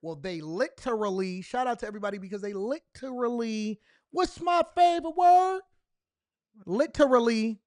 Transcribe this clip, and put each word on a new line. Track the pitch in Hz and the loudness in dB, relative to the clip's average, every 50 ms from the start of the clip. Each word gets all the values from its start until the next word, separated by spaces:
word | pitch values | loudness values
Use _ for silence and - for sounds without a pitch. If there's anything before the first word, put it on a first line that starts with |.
Well, | - 165 160 | -12 -12 -14
they | 147 139 185 180 165 | -12 -10 -10 -10 -10
literally, | 156 156 165 190 254 330 _ - - 254 233 220 214 208 185 190 190 190 180 185 | -10 -10 -4 -4 -4 -4 _ -10 -8 -6 -4 -2 -2 -2 -2 -2 -4 -4 -6 -10
shout | 185 - - 247 254 | -12 -8 -6 -4 -2
out | 254 233 - | -2 -4 -6
to | - | -8
everybody | 214 208 214 202 202 196 | -12 -10 -8 -8 -8 -8
because | 202 185 190 196 202 | -8 -10 -12 -12 -10
they | 190 202 208 | -10 -8 -8
literally, | 190 196 226 277 330 _ _ _ - - 269 254 247 247 233 240 240 233 226 220 214 214 214 220 208 _ _ _ _ _ _ | -6 -6 -6 -6 -8 _ _ _ -14 -12 -10 -6 -4 -4 -4 -2 -4 -4 -4 -4 -4 -4 -6 -6 -8 _ _ _ _ _ _
what's | - 330 370 330 - - | -2 -2 -2 -2 -4 -6
my | 339 349 349 349 339 349 _ | -2 0 2 2 0 0 _
favorite | 359 349 349 339 339 - 330 311 | 4 4 4 4 2 -4 -4 0
word? | 339 359 349 359 359 370 381 381 381 392 _ _ _ _ _ _ _ _ _ _ _ _ _ _ _ _ _ _ 220 196 | 4 6 8 8 8 6 4 0 -4 -8 _ _ _ _ _ _ _ _ _ _ _ _ _ _ _ _ _ _ -20 -8
Literally. | - 175 220 294 320 - - 294 269 254 247 233 233 233 220 220 226 220 202 _ | -6 0 0 0 0 4 4 4 6 6 4 4 2 0 0 -2 -2 -4 -8 _